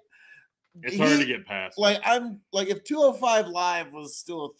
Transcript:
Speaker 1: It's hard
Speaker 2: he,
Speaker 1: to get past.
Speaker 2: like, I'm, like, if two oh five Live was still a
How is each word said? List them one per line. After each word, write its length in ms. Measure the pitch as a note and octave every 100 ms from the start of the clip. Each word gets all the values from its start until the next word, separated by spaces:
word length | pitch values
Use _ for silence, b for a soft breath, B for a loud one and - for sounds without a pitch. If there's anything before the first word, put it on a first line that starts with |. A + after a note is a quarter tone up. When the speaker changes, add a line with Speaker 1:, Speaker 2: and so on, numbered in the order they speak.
| _ b b b b _ _ E3+
Speaker 1:
It's 140 | B2+ G3+
hard 140 | D3+
Speaker 2:
he, 40 | D3
Speaker 1:
to 60 | C3
get 200 | A#2 -
past. 300 | G2 F#2+ -
Speaker 2:
like, 200 | G3+ G#3 -
I'm, 360 | B3 A#3+ G3+ _
like, 140 | G3 G3
if 160 | G3+
two 140 | - D4+
oh 120 | C#4
five 340 | A#3+ B3 A3 F3
Live 440 | F3 F3+ F3 D#3
was 240 | D3+ C#3+ -
still 300 | - E3+ D3
a 80 | -